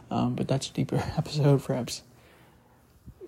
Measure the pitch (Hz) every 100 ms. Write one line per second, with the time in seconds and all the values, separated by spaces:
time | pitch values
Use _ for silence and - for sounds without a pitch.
0 | - 117 123 123 - 131 - - 135 131
1 | - - 156 151 143 139 - 127 117 -
2 | - - - - - - _ _ _ _
3 | - -